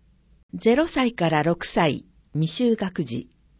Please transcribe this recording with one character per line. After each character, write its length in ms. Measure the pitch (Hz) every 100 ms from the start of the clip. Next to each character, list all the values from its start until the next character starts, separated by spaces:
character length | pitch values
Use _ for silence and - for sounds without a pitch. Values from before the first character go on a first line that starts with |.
| _ _ _ _ _
ゼ 220 | 180 226 254
ロ 100 | 330
歳 260 | 285 247
か 180 | - 165
ら 120 | 156
六 220 | 151 170
歳、 420 | - - 165 127 - _ _
未 420 | 151 160 - 240
就 20 | 220
学 260 | 190 -
児 260 | 131 117 - _ _ _